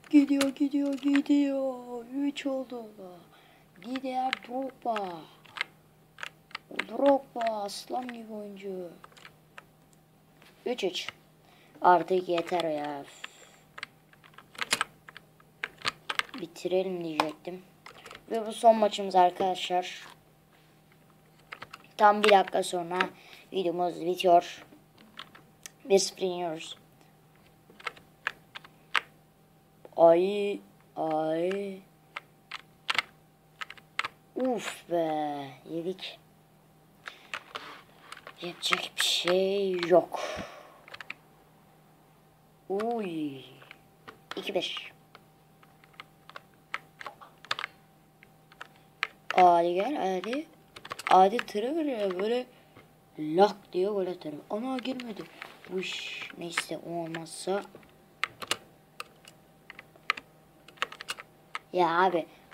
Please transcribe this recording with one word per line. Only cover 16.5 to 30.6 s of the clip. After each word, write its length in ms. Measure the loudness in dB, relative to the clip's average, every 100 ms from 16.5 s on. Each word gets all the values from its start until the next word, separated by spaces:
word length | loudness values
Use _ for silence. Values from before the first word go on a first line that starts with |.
| -6 0 0 0 -4
diyecektim. 580 | -4 0 -2 -2 -12 -14 -16 -20 -20 -20 -20 -18 -6
Ve 160 | -4 -4
bu 60 |
son 240 | 4 6 8
maçımız 380 | 4 0 2
arkadaşlar. 920 | 6 6 4 -2 -2 0 -2 -2 -8 -16 -20 -20 _ _ -20 -20 _ _ -20 -20 -20 -20 -20 -18 -16 -16 -20 -10 6
Tam 260 | 6 8
bir 80 | 8
dakika 320 | 8 8 0
sonra 360 | -2 -4 -2 0 0 -2 -20 -20 -8
videomuz 480 | -2 -2 0 -2 -2
bitiyor. 680 | -4 0 6 6 6 -8 -18 -20 -20 -20 -20 -20 -20 -20 -20 -20 -20 -10
Bir 140 | 2 2
sıfır 240 | 2 -4
yeniyoruz. 560 | -6 -4 -6 -6 -10 -16 -20 -20 -20 -20 -20 -20 -20 -20 -20 -14 -14 -14 -20 -12 -12 -12 -20 -20 -20 -20 -8 -8 -8 -20 _ _ _ _ _ _ -8 6
Ay, 640 | 8 8 4 0 -2 -4